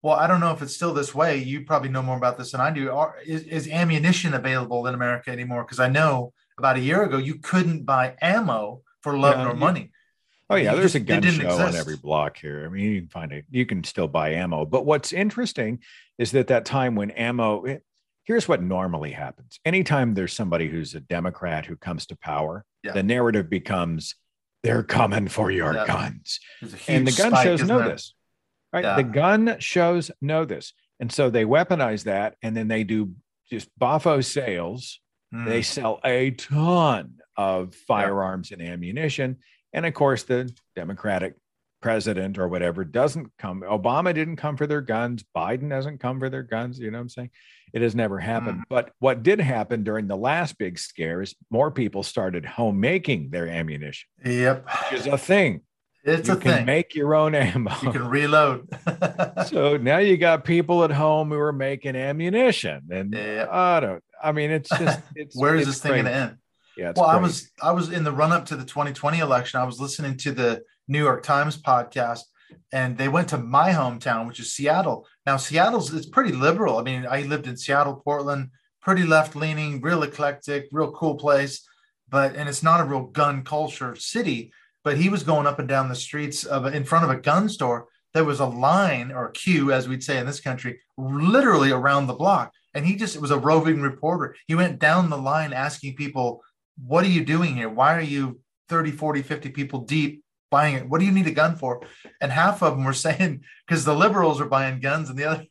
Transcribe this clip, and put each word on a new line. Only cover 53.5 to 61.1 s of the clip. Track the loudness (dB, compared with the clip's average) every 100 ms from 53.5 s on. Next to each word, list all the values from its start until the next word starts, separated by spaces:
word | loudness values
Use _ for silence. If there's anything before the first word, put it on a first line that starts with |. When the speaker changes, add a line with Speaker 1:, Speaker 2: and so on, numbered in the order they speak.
| -4 -6 -8 -12 -14 -20 _
Speaker 1:
Yep. | -4 2 2 2 -4 -6 -4
Speaker 2:
Which | -4
is | -2
a | -2
thing. | 4 4 4 0 _ _ _ _
Speaker 1:
It's | 0 0 2
Speaker 2:
You | 2
Speaker 1:
a |
Speaker 2:
can | 4 4
Speaker 1:
thing. | 4
Speaker 2:
make | 0 0 -2
your | 2 4
own | 4
ammo. | 2 2 0 -2 -2
Speaker 1:
You | -2
can | -2 -2
reload. | 0 4 6 6 2 -8 -6 -6
<laughs> | -2 -4 -2 -4 -2 -2
Speaker 2:
So | 2 2 2
now | 4 4
you | 6 6
got | 6 4 4
people | 2 4 4
at | 4
home | 4 4